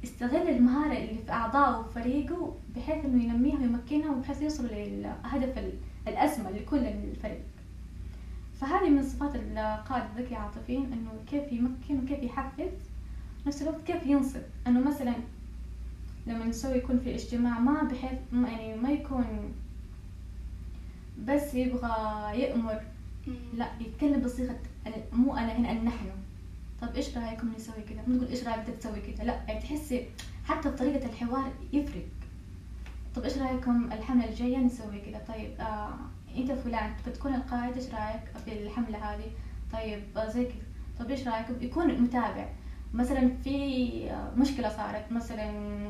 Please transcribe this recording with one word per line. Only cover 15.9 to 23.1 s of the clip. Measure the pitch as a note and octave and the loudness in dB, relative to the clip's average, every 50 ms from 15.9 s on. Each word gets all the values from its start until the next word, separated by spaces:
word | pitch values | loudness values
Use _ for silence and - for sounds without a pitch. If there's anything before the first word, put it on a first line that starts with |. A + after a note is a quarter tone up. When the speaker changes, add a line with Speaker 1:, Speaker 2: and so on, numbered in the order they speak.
| - - - - - - - | -8 -8 -10 -10 -10 -8 -6
Speaker 1:
لما | A#3 A3+ A3+ A3+ | -4 -4 0 0
نسوي، | A#3 A#3 - - C4+ B3+ | 0 0 0 0 2 2
يكون | B3 - - B3+ B3 | 2 4 4 2 4
في | - B3 - | 4 2 -2
اجتماع | - - - B3 A#3 A#3+ A#3+ A#3+ A#3 | -2 -4 -2 2 4 4 4 4 6
ما | A#3+ C4+ D4+ D4+ | 6 6 6 6
بحيث | D4 - B3+ - B3+ B3+ C4 - - - | 4 2 0 -2 -2 -4 -4 -4 -4 0
ما، | A#3+ A#3+ B3 A3+ | 2 2 2 2
يعني | - - - - A3 | 0 -4 -4 -4 -2
ما | A3 A#3+ C4+ | 0 2 2
يكون | D4 D4+ D4+ - C4+ B3 A#3+ A3 G#3+ G#3 G3+ G3+ - - - - - - - - - - - - - - - - - - - - - - - - - - - - - - - - - - G#3+ | 2 2 2 0 2 2 2 2 0 -4 -4 -4 -6 -6 -8 -8 -8 -10 -10 -10 -12 -12 -12 -12 -12 -10 -10 -10 -10 -8 -8 -8 -8 -8 -8 -8 -8 -8 -10 -10 -12 -12 -14 -12 -10 -6 0
بس | A#3+ C#4 D4 C#4+ - C4 | 4 4 4 4 2 0
يبغى | B3 B3+ B3 A#3+ A#3+ A#3+ A#3 A3+ A3 G#3+ G#3+ G#3+ G#3+ G#3 G#3+ G#3+ A#3+ | 2 2 2 2 0 0 0 0 2 0 0 0 -2 -2 0 2 2
يأمر، | B3+ - - A#3+ A3+ A3+ G#3+ G#3+ - - - - - - | 2 4 2 2 2 2 -2 -2 -4 -8 -12 -12 -12 -10